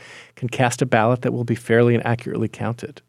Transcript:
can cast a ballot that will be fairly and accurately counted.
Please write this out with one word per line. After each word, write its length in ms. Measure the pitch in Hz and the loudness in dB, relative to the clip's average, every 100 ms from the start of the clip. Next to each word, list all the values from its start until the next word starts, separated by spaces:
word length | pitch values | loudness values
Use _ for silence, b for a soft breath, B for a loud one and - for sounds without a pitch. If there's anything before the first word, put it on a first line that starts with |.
| B B B | B B B
can 140 | - 123 | -12 -8
cast 340 | - 123 - | 0 0 0
a 40 | 127 | 2
ballot 360 | 117 113 123 | 4 4 2
that 100 | 123 | -2
will 120 | 120 | -2
be 100 | 117 | -2
fairly 400 | 117 - 117 120 | -4 2 4 4
and 100 | 117 | 2
accurately 440 | 113 120 - 113 110 | 0 -4 -4 -4 -4
counted. 540 | - 107 117 - - | -4 -8 -8 -12 -16